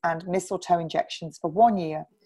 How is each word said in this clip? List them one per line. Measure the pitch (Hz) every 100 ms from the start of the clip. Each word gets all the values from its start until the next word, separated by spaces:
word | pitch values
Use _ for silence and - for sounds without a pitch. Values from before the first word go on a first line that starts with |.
and | 170 165 180
mistletoe | 185 - 185 - 175
injections | 160 160 - - 165 -
for | 165
one | 175 233 196
year. | 160 156 - _